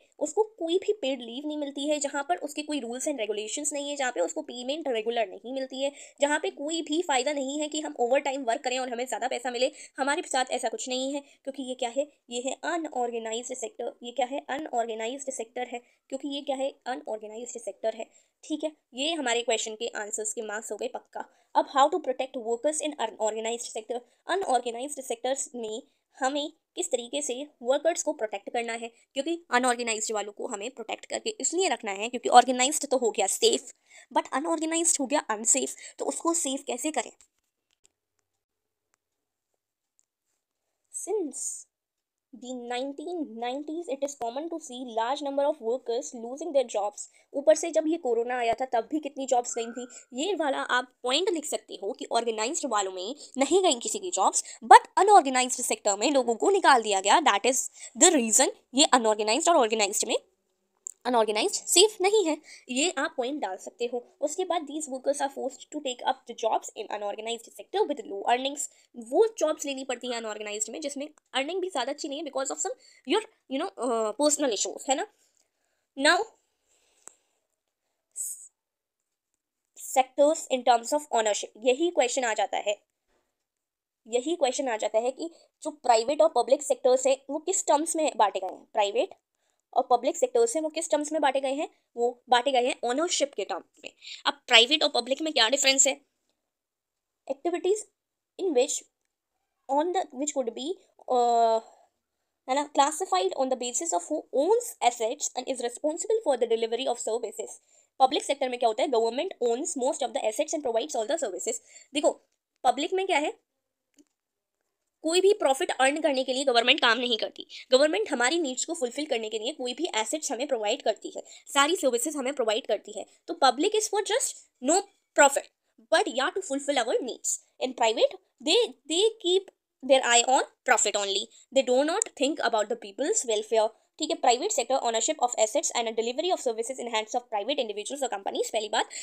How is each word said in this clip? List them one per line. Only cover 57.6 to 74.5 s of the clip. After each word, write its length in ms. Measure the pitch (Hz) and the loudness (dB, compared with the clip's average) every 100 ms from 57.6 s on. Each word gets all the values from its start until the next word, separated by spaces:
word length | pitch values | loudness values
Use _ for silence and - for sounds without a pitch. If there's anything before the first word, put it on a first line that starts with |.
| - - - 233 | -2 -10 -18 6
the 200 | 302 294 | 8 8
reason 400 | 226 220 302 - _ | 4 4 2 0 _
ये 100 | 247 277 | 4 6
अनऑर्गेनाइज्ड 540 | 262 220 214 214 233 330 | 6 4 2 2 2 4
और 80 | 339 | 6
ऑर्गेनाइज्ड 520 | 226 220 208 427 214 | 4 4 0 0 -2
में, 80 | 339 - _ _ _ _ _ - - 247 | -2 -4 _ _ _ _ _ -20 -8 0
अनऑर्गेनाइज्ड 480 | 247 220 208 330 | 2 2 2 0
सेफ 420 | - - - 415 - | -2 2 4 4 4
नहीं 240 | 370 440 330 | 2 2 2
है, 100 | 311 - - - | -2 -6 -20 -6
ये 200 | 247 330 269 | -2 -2 -2
आप 160 | 311 - | -4 -4
पॉइंट 240 | 247 294 | -6 -6
डाल 140 | 208 190 | -8 -8
सकते 280 | - - 240 | -12 -8 -6
हो। 60 | 247 - _ | -6 -12 _
उसके 240 | - - | -6 -4
बाद 180 | 370 349 285 | -2 -2 -4
these 180 | 302 302 | -10 -8
workers 280 | 262 262 277 | -4 -2 -2
are 40 | 277 | -4
forced 280 | 269 240 - - | -4 -8 -8 -12
to 60 | 302 | -10
take 160 | 277 247 - | -8 -4 -4
up 140 | 262 - | -4 -8
the 40 | 226 | -2
jobs 320 | 220 254 - - | 2 2 0 -10
in 120 | 208 208 | -10 -6
unorganized 500 | 208 208 220 233 - | -6 -6 -6 -8 -10
sector 320 | - 202 381 370 | -20 -4 0 0
with 100 | 285 196 | 0 -6
low 120 | 196 202 | -6 0
earnings, 340 | 240 269 294 - _ _ 240 | 2 0 -6 -8 _ _ -18
वो 300 | 226 285 440 453 | 0 4 4 4
जॉब्स 260 | 311 311 285 | 0 0 -4
लेनी 180 | 269 | -6
पड़ती 240 | 262 240 247 | -6 -6 -6
है 80 | 233 | -6
अनऑर्गेनाइज्ड 560 | 226 214 214 208 220 | -6 -8 -8 -6 -6
में 80 | 277 | -6
जिसमें 260 | 294 277 294 | -8 -6 -10
अर्निंग 520 | - _ 254 277 370 | -12 _ -4 -4 -4
भी 80 | 359 | -4
ज़्यादा 240 | 277 247 | -4 -4
अच्छी 160 | 294 302 | -6 -8
नहीं 100 | 277 | -8
है 60 | |
because 260 | 320 254 269 | -6 -6 -4
of 100 | 294 | -4
some 100 | - 508 _ _ - | -6 -6 _ _ -2
your, 160 | 320 - _ _ | -2 -2 _ _
you 80 | 262 | -4
know, 60 | 294 - | -4 -4
uh, 320 | 254 226 220 208 | -2 0 0 2
personal 380 | 294 - 285 | 2 4 0